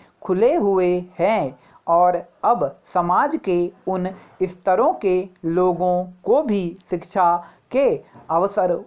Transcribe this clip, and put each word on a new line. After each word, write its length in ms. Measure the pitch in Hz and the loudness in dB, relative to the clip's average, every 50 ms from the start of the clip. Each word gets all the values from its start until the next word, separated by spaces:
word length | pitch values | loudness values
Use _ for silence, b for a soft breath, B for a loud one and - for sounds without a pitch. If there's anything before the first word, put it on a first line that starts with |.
| B B B _ | B B B _
खुले 320 | - - 185 185 226 262 330 | -6 -4 0 2 2 2 2
हुए 380 | 339 208 202 196 185 180 175 180 180 180 180 - - | 2 2 2 2 2 2 2 0 -2 -4 -8 -4 -2
हैं 380 | 170 202 226 202 151 131 - b b b b b b | 0 0 0 0 -2 -4 -8 b b b b b b
और 280 | - 170 170 180 180 175 165 - - _ _ - | 0 2 4 4 4 2 0 -6 -10 _ _ 0
अब 180 | 208 240 190 147 135 - - _ | 0 0 0 0 -4 -6 -12 _
समाज 520 | - - 180 170 175 180 208 269 294 320 - - | -4 -4 -2 0 2 2 0 0 0 -2 -4 -4
के 140 | 196 180 175 175 175 - - _ | -2 -2 0 -2 -4 -6 -10 _
उन 220 | 185 190 185 180 185 190 B B B B B 185 | -6 -4 -4 -4 -6 -8 B B B B B -6
स्तरों 480 | 180 - - _ 202 185 185 254 311 - | -6 -6 -4 _ 0 2 2 2 0 0
के 220 | - - 190 185 185 190 190 - _ - | 0 -2 0 0 0 -2 -6 -12 _ -6
लोगों 560 | 165 165 180 180 185 175 165 180 180 180 180 185 180 - - - | -2 0 2 2 0 0 0 0 0 0 -2 -2 -6 -12 -8 -2
को 180 | - 233 294 311 | 0 0 2 2
भी 220 | 240 208 202 180 170 175 - - _ | 0 -2 -2 -2 -4 -8 -10 -10 _
शिक्षा 460 | 185 170 - - - 202 175 170 170 175 B B B B B _ | -8 -8 -8 -6 -2 0 2 2 2 0 B B B B B _
के 180 | - 262 285 226 160 - B B B B B - | 0 2 2 2 0 -2 B B B B B -2
अवसर 420 | 160 170 190 196 - 202 185 180 170 160 - | 0 0 0 0 0 0 0 0 -2 -4 -6